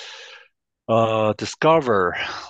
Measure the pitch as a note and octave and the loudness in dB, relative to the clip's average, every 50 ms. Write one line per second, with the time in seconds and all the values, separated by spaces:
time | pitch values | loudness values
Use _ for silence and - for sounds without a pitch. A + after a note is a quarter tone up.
0 | - - - - - - - - - _ _ _ _ _ _ _ _ - A2+ A2+ | -18 -18 -18 -18 -18 -20 -20 -20 -20 _ _ _ _ _ _ _ _ 0 2 2
1 | A2+ A2 A2+ A2 A2 G#2+ G#2 - G#2+ G2+ - - - D#3 D#3+ E3 C#3+ B2 A2 G2 | 2 2 2 0 0 0 0 -2 -6 -10 -6 0 4 4 4 4 4 2 2 2
2 | F#2 F2 F2 - - - - - - - | 2 2 0 -4 -6 -8 -10 -12 -14 -14